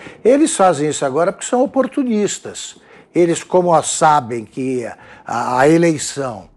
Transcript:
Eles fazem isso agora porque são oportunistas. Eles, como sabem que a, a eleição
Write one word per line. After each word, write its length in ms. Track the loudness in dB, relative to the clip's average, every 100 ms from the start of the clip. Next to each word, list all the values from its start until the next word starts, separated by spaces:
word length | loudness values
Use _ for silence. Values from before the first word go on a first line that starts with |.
| -20 -4
Eles 300 | 2 2 2
fazem 360 | 2 2 2 -2
isso 140 | -2
agora 280 | -2 0 -2
porque 140 | -4 -4
são 180 | -2
oportunistas. 1120 | 0 0 -2 -4 -2 -2 -2 -6 -12 -14 -16 -20 _ -20 _
Eles, 300 | 0 2 0
como 400 | 0 0 2 2
sabem 600 | 0 0 2 2 0 -8
que 420 | -8 -8 -4 -4 -6 -12 -20 -20 -10
a, 320 | -6 -2 2
a 100 | 4
eleição 800 | 6 4 0 -6 -8 -8 -10 -18